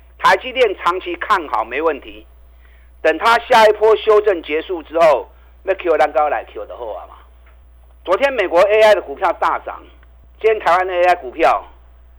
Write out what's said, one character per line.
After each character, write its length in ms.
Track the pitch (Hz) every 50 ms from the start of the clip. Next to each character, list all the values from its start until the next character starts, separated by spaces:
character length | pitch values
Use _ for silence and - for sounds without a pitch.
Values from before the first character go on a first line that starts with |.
| _ _ - -
台 180 | - 170 190 196
积 140 | - 254 226
电 240 | 262 247 214 185 -
长 220 | - 175 175 185
期 140 | - 180 170
看 320 | - - - 214 185 151 135
好 160 | 123 107 113
没 160 | 117 123 139
问 200 | 160 165 147 123
题， 260 | - 110 104 107 - - - - - - - - - - - - - - - -
等 160 | - 156 160 160
它 200 | 202 226 233 233
下 260 | - - 247 226 220 214
一 40 | 214
波 200 | 208 214 220 214
修 260 | 208 - 220 214 208 208
正 200 | 214 190 165 151
结 180 | - 147 160 160
束 200 | - 185 165 147
之 160 | - 151 165
后， 320 | 170 160 139 113 95 - - - - - - - -
那 100 | 190 190
Q 220 | 185 - 170 160
咱 140 | 151 156 147 143
高 160 | 156 151 147
来 160 | 131 110 - - -
Q 140 | 113 104
的 100 | 92 92
后 160 | 101 120 110 98
啊 140 | 85 - -
嘛。 60 | - - - - - - _ _ - - - - _ _ _ _ _ _ -
昨 120 | 160 180
天 160 | 220 262 277 269
美 160 | - 190 165
国 120 | 156 170
A 220 | 196 196 208 214 214
I 120 | 214 208
的 40 | 180
股 140 | - - 139
票 180 | 151 185 175 160
大 260 | - 185 165 143 117
涨， 200 | - 104 92 80 - - - - - - - - _ - _ -
今 120 | - 220 220
天 60 | 214
台 180 | - - 165
湾 80 | 185 185 190
的 40 | 180
A 120 | 175 175
I 100 | 180 175
股 160 | - - 123
票 340 | - 156 160 139 117 98 - - - - - - - - - - -